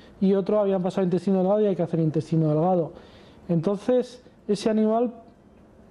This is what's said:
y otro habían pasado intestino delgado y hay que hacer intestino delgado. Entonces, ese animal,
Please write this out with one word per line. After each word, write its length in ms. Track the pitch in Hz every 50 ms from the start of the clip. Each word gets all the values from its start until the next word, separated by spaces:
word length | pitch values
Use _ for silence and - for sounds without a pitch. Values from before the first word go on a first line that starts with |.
| - - - -
y 140 | 196 190 202
otro 240 | 196 185 - 214 214
habían 240 | 208 196 196 190 180
pasado 220 | 190 175 208 190
intestino 340 | 180 170 - - 202 190 190
delgado 220 | 180 185 208 214
y 60 | 214
hay 100 | 202 185
que 60 | 165 170
hacer 180 | - - 160
intestino 480 | 165 156 147 160 151 - 165 160 160 151
delgado. 440 | 151 151 165 185 190 175 160 - - - - - - - - - - - - -
Entonces, 720 | 175 170 156 196 208 190 - - 254 254 226 - - - - - - - - -
ese 220 | 208 190 - 233
animal, 420 | 214 220 214 214 220 226 247 233 240 - - - - - - - - - - - - - - -